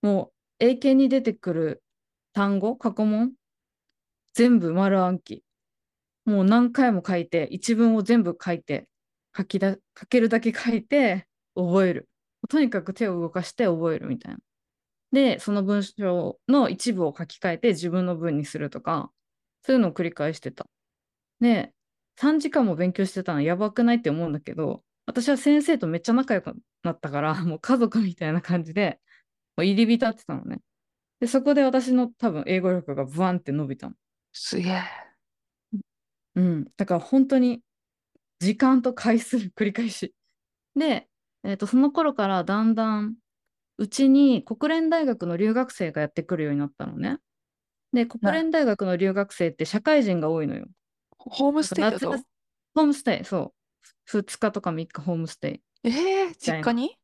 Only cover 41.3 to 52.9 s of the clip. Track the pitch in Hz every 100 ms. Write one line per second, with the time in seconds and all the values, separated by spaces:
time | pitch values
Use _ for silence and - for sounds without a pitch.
41.3 | _ - 196 208 254 285 277 311 277 196
42.3 | 190 170 202 220 220 220 214 214 226 _
43.3 | _ _ _ _ - 208 - 269 269 285
44.3 | 240 - 220 - 320 320 330 294 233 170
45.3 | 170 214 226 247 - 170 151 147 - 156
46.3 | 175 151 143 143 _ 143 - 175 285 _
47.3 | _ _ _ _ _ _ 240 233 233 202
48.3 | 320 320 320 269 208 190 175 196 190 202
49.3 | - 170 156 156 214 311 302 220 180 156
50.3 | 165 151 - - _ _ _ _ _ -
51.3 | - 277 294 302 370 220 202 269 269 -
52.3 | _ _ _ _ - 302